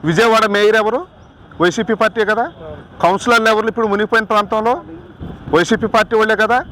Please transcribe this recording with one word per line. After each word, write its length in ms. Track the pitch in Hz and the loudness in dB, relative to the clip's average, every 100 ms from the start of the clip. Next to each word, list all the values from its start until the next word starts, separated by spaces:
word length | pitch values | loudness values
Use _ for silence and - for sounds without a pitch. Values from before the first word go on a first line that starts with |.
విజయవాడ 420 | 151 165 233 226 220 | 0 2 2 2 2
మేయర్ 300 | 202 208 220 | 2 2 2
ఎవరు? 300 | 214 240 370 - - - - - | 0 -4 -8 -18 -20 -20 -20 -2
వైసీపీ 340 | 170 180 214 | 0 0 -4
పార్టీయే 320 | 214 220 220 208 | 0 -2 0 -2
కదా. 220 | 214 269 - 160 151 - - | -2 -4 -8 -18 -18 -20 -2
కౌన్సిలర్లు 460 | 170 190 233 233 220 | 0 0 2 2 2
ఎవరు 180 | 214 220 | 0 -2
ఇప్పుడు 200 | 226 220 | -2 -2
మునిగిపోయిన 380 | 202 208 226 | -2 0 0
ప్రాంతంలో? 560 | 214 214 208 220 220 277 - - - - - - - | 0 -2 0 -2 -2 -2 -6 -20 -20 -16 -16 -14 0
వైసీపీ 360 | 156 170 220 220 | 0 2 0 0
పార్టీ 300 | 226 214 220 | 0 0 0
వాళ్ళే 200 | 220 214 | 0 0
కదా. 280 | 214 247 - | 2 0 -2